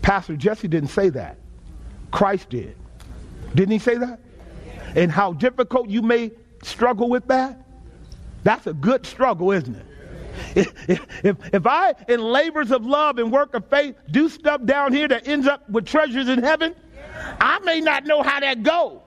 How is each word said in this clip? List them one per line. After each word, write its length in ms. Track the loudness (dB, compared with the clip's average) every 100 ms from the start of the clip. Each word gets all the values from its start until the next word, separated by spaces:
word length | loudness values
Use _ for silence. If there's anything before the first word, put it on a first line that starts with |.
Pastor 340 | 2 0 -2 -2
Jesse 320 | -2 -2 -2
didn't 220 | -2 -2
say 200 | 2 0
that. 280 | 0 -10 -14 -20 -20 -20 -18 -18 -18 -8
Christ 380 | 0 2 0 -4
did. 260 | -10 -10 -16 -20 -20 -20 -18 -18 -16 -2 0
Didn't 160 | 2
he 80 | 2
say 180 | 0 -2
that? 220 | -4 -8 -20 -20 -20 -18 -16 -16 -4 2
And 160 | 2
how 220 | 4 0
difficult 560 | 2 -2 0 0 0 0
you 120 | 0
may 300 | 2 2 2 -8 -20 -18
struggle 460 | -14 0 2 2 2
with 180 | 0 0
that, 300 | -2 -2 -6 -20 -20 -20 -20 -20 -18 -18 -2
that's 240 | 0 0 -2
a 60 |
good 320 | -2 0 0 -2
struggle, 460 | -2 0 2 0
isn't 240 | 0 -2 -10
it? 100 | -14 -20 -18 -16 -14 -14 -4 0
If, 340 | 0 -2 -2
if, 360 | -2 -2 -2 -2
if, 280 | -2 -2
if 140 | 0 2
I, 260 | 2 2 0 0
in 140 | 0
labors 500 | 2 0 0 -2 0
of 140 | 0 2
love 340 | 2 2 0
and 120 | 0
work 220 | 2 0
of 120 | -4 0
faith, 280 | 0 0 -4 -2
do 180 | 2 2
stuff 380 | 2 0 0 0
down 260 | 2 2
here 160 | 2 2
that 200 | 0 0
ends 200 | 0 2
up 220 | 0 -2
with 160 | -4 0
treasures 420 | 2 2 0 0
in 140 | 0
heaven, 320 | 2 2 0 -6 -20 -20 -18 -14 -14 2
I 200 | 2 2
may 200 | 0 0
not 260 | 2 0 2
know 160 | 2
how 180 | 2 0
that 240 | 0 0
go 400 | 2 2 0 -4